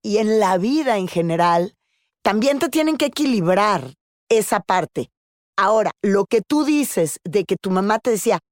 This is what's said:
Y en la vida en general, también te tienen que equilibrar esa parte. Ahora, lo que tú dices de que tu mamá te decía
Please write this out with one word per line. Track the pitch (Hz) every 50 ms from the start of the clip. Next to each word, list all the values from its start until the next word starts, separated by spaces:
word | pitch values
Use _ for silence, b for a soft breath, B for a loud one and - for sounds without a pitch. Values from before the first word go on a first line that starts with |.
Y | - 214 202 214
en | 220 214 220 214
la | 214 185 190
vida | 180 180 233 285 311 302 262 226
en | 202 185 175
general, | - 175 170 170 165 165 170 175 170 170 175 214 _ _ _ _ _ _ _ _ _ _
también | _ 220 196 214 220 277 285 277
te | 339 330
tienen | - 320 311 311 311
que | - 302
equilibrar | 269 - - 302 269 247 208 165 170 185 190 208 214 202 160 127 127 135 _ _ _ _ _ _ _
esa | 226 220 196 - 233 202
parte. | - - 190 185 160 - _ - 120 _ _ _ _ _ _ _ _ _ _
Ahora, | - 190 196 220 220 214 170 - _
lo | - 208 196 202 196
que | _ - 226
tú | 185 _ 294 294 302
dices | 277 302 294 269 - - 190 165 147 - - _
de | 175 147 208 175
que | - 190 -
tu | - 190
mamá | 185 185 196 202 214 226
te | _ 254
decía | 226 190 - 226 202 170 _ _